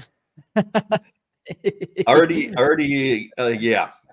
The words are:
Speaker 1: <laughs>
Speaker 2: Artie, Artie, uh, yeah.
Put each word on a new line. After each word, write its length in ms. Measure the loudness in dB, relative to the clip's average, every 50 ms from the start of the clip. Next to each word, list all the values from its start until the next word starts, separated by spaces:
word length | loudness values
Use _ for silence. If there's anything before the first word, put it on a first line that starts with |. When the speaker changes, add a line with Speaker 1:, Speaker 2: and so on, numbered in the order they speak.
| -20 _ _ _ _ _ _ -20 -16 _ -4
Speaker 1:
<laughs> 1500 | -4 -4 -2 -4 -6 -4 -2 -6 -6 _ _ _ _ _ _ _ _ _ -18 -14 _ -6 -6 -4 -6 -14 -12 -8 -4 2
Speaker 2:
Artie, 460 | 4 4 4 4 4 0 -4 -4 -4 0
Artie, 760 | 0 2 2 2 0 0 -2 -2 -2 0 0 -2 -2 -4 -10 -8
uh, 100 | -4 -2
yeah. 440 | -2 -2 0 0 0 0 0 0 -4 -8 _ _ _